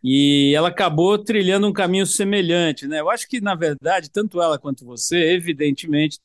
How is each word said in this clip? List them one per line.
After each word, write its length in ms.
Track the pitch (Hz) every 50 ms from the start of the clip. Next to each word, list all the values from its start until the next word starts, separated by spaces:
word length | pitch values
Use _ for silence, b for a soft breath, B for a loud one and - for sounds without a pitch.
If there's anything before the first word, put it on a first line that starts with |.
| -
E 480 | 127 131 139 143 143 143 143 139 139 143
ela 140 | 147 160
acabou 500 | 175 175 - 202 175 156 151 170 190 208
trilhando 480 | 208 208 - 220 214 190 180 190 196 208
um 60 | 208
caminho 340 | 190 202 190 175 185 190 196
semelhante, 800 | - - - 202 196 202 202 185 165 170 175 170 160 147 - 143
né? 140 | 139 156 156
Eu 100 | 151 175
acho 160 | 214 - -
que, 140 | _ - 247
na 160 | 202 202 190
verdade, 560 | 160 170 156 147 139 - 160 190 185 160 147
tanto 300 | _ 202 214 208 - 175
ela 180 | 170 165 151 139
quanto 240 | - 147 135 - 127
você, 480 | 120 123 113 - - 170 175 170 160
evidentemente, 880 | 175 180 165 170 160 139 151 147 139 - - 165 147 147 156 156 143 -